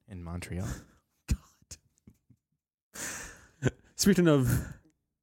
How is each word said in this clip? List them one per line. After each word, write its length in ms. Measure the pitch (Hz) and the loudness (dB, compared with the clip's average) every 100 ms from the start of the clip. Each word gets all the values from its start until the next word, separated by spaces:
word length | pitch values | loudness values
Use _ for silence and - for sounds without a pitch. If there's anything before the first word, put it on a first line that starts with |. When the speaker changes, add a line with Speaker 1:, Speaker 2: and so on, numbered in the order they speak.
| - | -18
Speaker 1:
in 160 | 92 | -14
Montreal. 440 | 85 85 - 87 107 - - _ | -10 -10 -8 -8 -6 -8 -14 _
Speaker 2:
<laughs> 280 | _ _ - | _ _ -6
God. 100 | - - _ - - _ _ - _ _ _ _ _ _ _ _ - - - - - - - 127 - _ - | -6 -6 _ -20 -20 _ _ -20 _ _ _ _ _ _ _ _ -14 -12 -12 -16 -20 -20 -6 -6 -6 _ -2
Speaker 3:
Speaking 320 | 196 180 170 | 2 6 6
of, 220 | 143 123 120 - - _ _ _ _ | 6 4 0 -4 -14 _ _ _ _